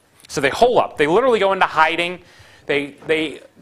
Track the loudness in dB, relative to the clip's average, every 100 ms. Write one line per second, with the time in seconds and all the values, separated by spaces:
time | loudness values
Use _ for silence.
0 | _ _ -12 -2 -2 2 2 4 0 0
1 | 0 2 2 0 0 0 0 2 0 0
2 | -6 -8 -18 -20 -20 -16 -6 -6 -6 -10
3 | -4 -2 -4 -8 -20 _